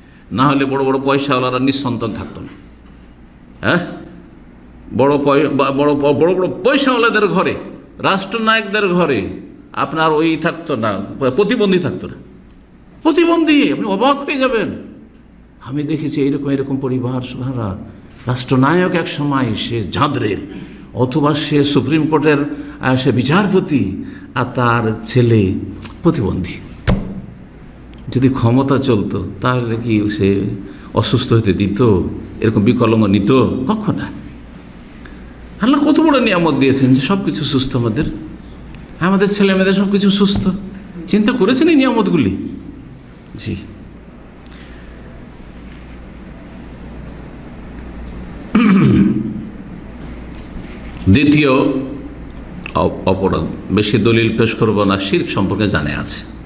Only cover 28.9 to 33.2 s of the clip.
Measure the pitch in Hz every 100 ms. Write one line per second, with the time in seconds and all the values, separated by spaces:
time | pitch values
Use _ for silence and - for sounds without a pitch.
28.9 | 107 92 101 92 - 127 127 117 110 120
29.9 | 107 101 - 98 98 101 - - - -
30.9 | 107 107 120 - 113 104 90 98 - 120
31.9 | 92 76 - - - 107 110 104 110 113
32.9 | 110 104 101